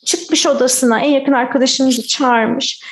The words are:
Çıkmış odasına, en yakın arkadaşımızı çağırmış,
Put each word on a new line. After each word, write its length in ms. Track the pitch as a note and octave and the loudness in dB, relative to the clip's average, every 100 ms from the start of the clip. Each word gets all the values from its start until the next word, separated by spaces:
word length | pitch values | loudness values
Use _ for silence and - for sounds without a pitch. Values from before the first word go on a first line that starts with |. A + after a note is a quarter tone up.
Çıkmış 420 | - E4+ - D#4 E4 | -6 -6 -2 -2 0
odasına, 540 | C4+ B3+ - B3 A3+ | 2 0 2 2 2
en 100 | D4 | 2
yakın 220 | C#4 C#4 | 0 2
arkadaşımızı 720 | C4+ B3+ C4+ B3+ - C4 A#3 - | 0 0 0 0 2 0 0 -2
çağırmış, 760 | - B3+ A#3 A3+ B3 - - - | -2 2 2 0 -2 -4 -8 -14